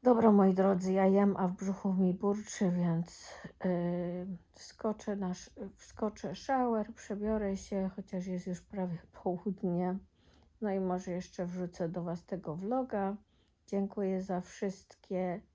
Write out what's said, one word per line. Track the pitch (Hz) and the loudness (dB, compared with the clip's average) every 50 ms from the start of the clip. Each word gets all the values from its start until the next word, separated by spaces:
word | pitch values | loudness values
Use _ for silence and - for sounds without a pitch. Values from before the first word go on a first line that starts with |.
Dobra, | - 254 240 226 233 220 | 6 6 6 8 8 8
moi | 208 202 196 190 185 | 8 10 8 8 6
drodzy, | 185 190 196 196 180 190 185 | 6 4 4 4 4 2 2
ja | 185 190 190 | 2 4 6
jem, | 190 190 202 202 202 190 | 6 6 6 6 4 4
a | - 190 180 | 2 0 -2
w | |
brzuchu | 185 - 196 196 196 - - 202 185 | -2 -2 -2 -4 -4 -2 0 0 2
mi | 185 190 180 180 | 4 4 4 2
burczy, | 185 - 202 202 208 208 - - - 214 180 | 2 0 0 0 -2 -4 -10 -2 0 0 2
więc, | 175 180 175 175 165 165 170 - - - - - - - - - - _ - | 2 2 2 2 2 0 -2 -4 -8 -12 -12 -14 -16 -16 -16 -18 -14 _ -2
yy, | 185 180 175 175 175 175 175 175 175 175 180 180 196 185 175 - _ | 0 0 0 0 0 -2 -2 -2 -4 -4 -6 -6 -8 -10 -12 -12 _
wskoczę | _ - - - - - - 220 214 214 - - 202 | _ -18 -18 -18 -16 -6 -4 -4 -4 -4 -4 -6 -4
na | 202 196 180 | -4 -2 -4
sz-, | 180 - - - - - 208 196 - | -4 -6 -10 -18 -14 -12 -12 -12 -12
wskoczę | - - - - - 226 214 214 - - 170 160 | -16 -18 -18 -8 -4 -4 -4 -4 -6 -10 -10 -8
shower, | - - - 269 262 247 240 226 220 208 220 226 | -8 -2 0 0 2 2 2 0 0 -2 -4 -8
przebiorę | - - - 208 202 208 214 220 214 208 196 196 | -16 -10 -8 -6 -4 -2 0 0 0 0 -2 -4
się, | 190 - - 214 196 190 190 190 | -4 -6 -4 -2 -2 -2 -2 -4
chociaż | - 196 - - 185 180 | -8 -12 -8 -6 -6 -4
jest | 196 180 180 175 | -4 -6 -6 -4
już | 190 180 175 | -6 -8 -8
prawie | - _ - 202 185 180 170 160 - - | -8 _ -6 -4 -4 -4 -4 -8 -10 -14
<laughs> | _ - | _ -6
południe. | - 190 180 180 - 208 185 - - 185 175 175 180 180 185 196 - _ _ _ _ _ - _ _ _ _ _ | -4 -2 -2 -2 -2 -4 -4 -2 -2 0 0 0 0 0 -2 -4 -8 _ _ _ _ _ -20 _ _ _ _ _
No | 220 208 | -4 -2
i | 190 196 | 0 0
może | 190 185 180 185 190 190 | 0 0 -2 -2 -2 -4
jeszcze | 175 180 180 - - - 180 | -6 -6 -6 -8 -8 -6 -6
wrzucę | 175 175 180 180 175 180 - 180 165 | -4 -4 -4 -6 -6 -4 -4 -4 -2
do | 175 180 | -2 -4
was | 170 175 170 175 - | -4 -4 -6 -6 -6
tego | - 202 175 - - 151 | -8 -8 -6 -6 -8 -8
vloga. | 170 190 202 247 262 254 254 - 208 196 190 202 202 _ _ _ _ _ _ _ _ _ | -6 -4 -2 0 -2 -2 -2 -2 -2 0 -2 -2 -6 _ _ _ _ _ _ _ _ _
Dziękuję | - - 196 196 196 - - 196 190 190 185 | -4 -2 -2 -2 -2 -2 -2 0 0 0 -2
za | 185 190 185 180 | -2 -2 -4 -4
wszystkie | 180 - - - 220 196 190 - - _ - _ - _ 196 180 185 180 175 208 - _ _ | -4 -6 -8 -4 -4 -4 -4 -6 -12 _ -18 _ -10 _ -4 -2 -2 -2 -2 -6 -8 _ _